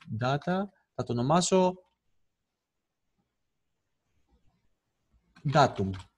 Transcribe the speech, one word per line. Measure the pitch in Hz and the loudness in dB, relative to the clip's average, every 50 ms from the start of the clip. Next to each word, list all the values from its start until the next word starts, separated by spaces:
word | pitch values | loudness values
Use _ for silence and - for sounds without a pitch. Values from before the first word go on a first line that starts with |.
| - - 113 107 | -14 -10 -8 -4
data, | 123 127 139 143 - 175 180 190 202 202 _ _ _ _ _ | -2 -2 -2 -2 -2 -4 -4 -4 -4 -6 _ _ _ _ _
θα | - 123 | -8 -6
το | - | -4
ονομάσω | 120 120 120 139 160 180 175 - 190 185 185 180 180 - - _ _ _ _ _ _ _ _ _ _ _ _ _ _ _ _ _ _ _ _ _ _ _ _ _ _ _ _ _ _ _ _ _ _ _ _ _ _ _ _ _ _ _ _ _ _ _ _ _ _ _ _ _ _ _ _ _ _ _ _ _ _ _ _ _ _ _ _ _ _ - - 147 131 | -4 -2 0 2 2 2 2 2 2 2 2 2 0 -4 -14 _ _ _ _ _ _ _ _ _ _ _ _ _ _ _ _ _ _ _ _ _ _ _ _ _ _ _ _ _ _ _ _ _ _ _ _ _ _ _ _ _ _ _ _ _ _ _ _ _ _ _ _ _ _ _ _ _ _ _ _ _ _ _ _ _ _ _ _ _ _ -8 -4 0 4
datum | 151 135 113 - - 98 95 95 92 - _ _ | 4 4 4 2 -2 -4 -4 -6 -8 -12 _ _